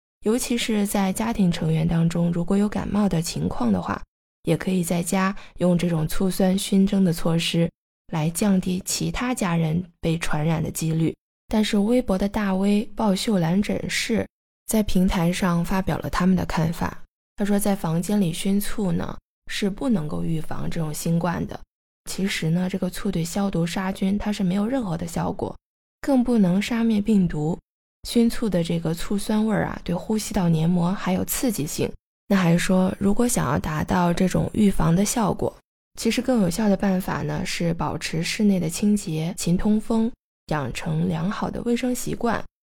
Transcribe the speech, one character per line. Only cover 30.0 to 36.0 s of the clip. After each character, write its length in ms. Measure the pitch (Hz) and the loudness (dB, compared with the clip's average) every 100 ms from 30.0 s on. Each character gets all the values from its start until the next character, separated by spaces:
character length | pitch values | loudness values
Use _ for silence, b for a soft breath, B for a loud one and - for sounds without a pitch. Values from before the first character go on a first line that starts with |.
| - 220 | -2 -4
吸 160 | - | 0
道 160 | 202 175 | 0 2
黏 220 | 160 160 | 2 2
膜 200 | 180 170 | 2 0
还 220 | 196 - | 0 -2
有 100 | 185 185 | -2 -2
刺 260 | - 254 | -2 -2
激 140 | 202 - | -2 -4
性。 240 | - - - _ _ - | -2 -4 -6 _ _ 0
那 60 | |
还 220 | 196 170 170 | 2 4 4
说， 380 | - 185 185 - | 4 2 2 0
如 140 | 196 | 0
果 160 | 196 240 | 2 2
想 180 | 185 151 | 2 0
要 80 | 151 | 0
达 260 | - 156 | -2 -4
到 260 | - 185 175 | 0 2 2
这 160 | 175 185 | 2 2
种 220 | 165 165 | 2 0
预 160 | - 202 | 2 2
防 260 | - 160 175 | 4 4 4
的 80 | |
效 300 | 202 247 190 | 2 0 0
果， 200 | - - - _ _ _ - | 0 -4 -6 _ _ _ -4